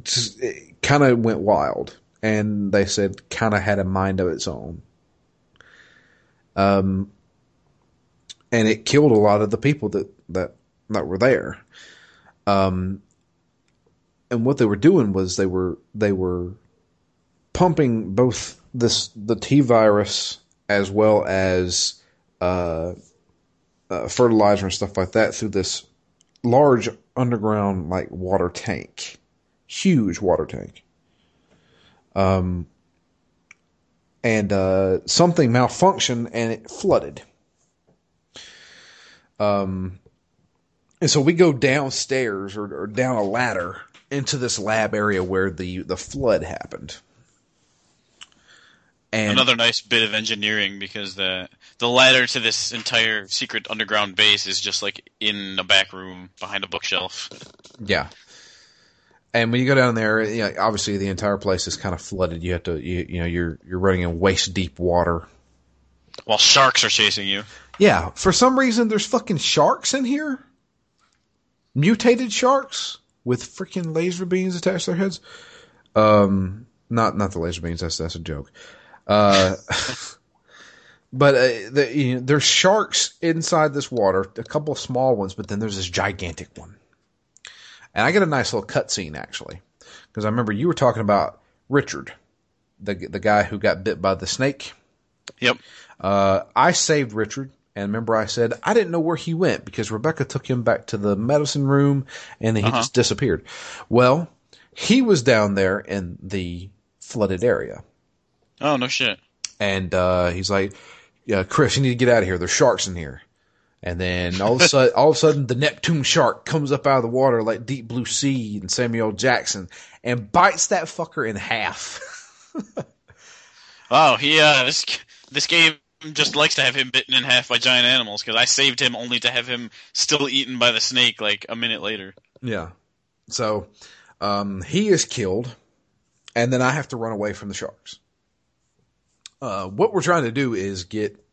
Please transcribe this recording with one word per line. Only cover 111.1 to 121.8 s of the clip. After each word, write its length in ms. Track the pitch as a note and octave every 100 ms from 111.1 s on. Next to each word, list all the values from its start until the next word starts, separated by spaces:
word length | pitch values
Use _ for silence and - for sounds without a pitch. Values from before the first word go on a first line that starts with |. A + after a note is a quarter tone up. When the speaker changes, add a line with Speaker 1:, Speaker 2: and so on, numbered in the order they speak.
| _ -
Speaker 1:
"Yeah, 180 | G2
Chris, 320 | F#2 - C3+ C#3
you 60 |
need 80 | C3
to 60 | A#2+
get 120 | B2
out 100 | A#2
of 60 | F#2
here. 120 | F2+
There's 140 | F2
sharks 360 | - C3+ F#2+ G2
in 80 | F2
here." 260 | D2 B1+ - _ _ _ _ _
And 160 | F2 F2
then 400 | F2+ F2+ F2+ F#2
all 120 | G#2 C3
of 40 |
a 60 | E3+
sud-, 240 | C#3 B2+
<laughs> 40 | -
all 140 | D3
of 60 | D#3
a 40 |
sudden, 280 | D#3+ C#3+ B2+
the 80 | B2
Neptune 480 | D3 - - D#3+
shark 420 | B2+ E3+ A#2+ - -
comes 260 | D#3 C#3+
up 140 | C#3 C#3+
out 120 | C3+
of 40 |
the 80 | A#2
water 320 | B2+ C3+ A#2
like 240 | A2 A2 A#2
Deep 220 | C3+ A2+
Blue 180 | A#2+ A2+
Sea 540 | - C#3 C3+ A2 G#2
and 100 | F#2
Samuel 420 | - A#2+ A2+ A2
Jackson 560 | G2+ B2+ A#2+ - G2+ F2 - - -
and 280 | A#2+ B2 G2+
bites 360 | E3+ F#3+ - -
that 160 | F#3+
fucker 440 | D#3+ - D#3+ - A2+
in 80 | G2+
half. 640 | - A#2 G2 -